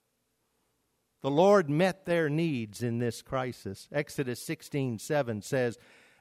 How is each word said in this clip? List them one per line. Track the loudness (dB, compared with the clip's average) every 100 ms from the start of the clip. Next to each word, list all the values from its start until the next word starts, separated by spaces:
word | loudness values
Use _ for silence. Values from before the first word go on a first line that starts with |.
| _ _ _ _ _ _ _ _ _ _ _ _
The | 0
Lord | 6 8 6 6
met | 2 2 0 -2
their | 0 2
needs | 0 0 -2 -4 -4
in | -2 0
this | -2 -4
crisis. | -6 -4 -4 -8 -10 -12 -8
Exodus | -6 -4 -4 -6 -6
sixteen | -6 -10 -6 -4 -4 -4
seven | -2 -2 0 -4
says, | -2 0 0 -4 -14 -20 -20 _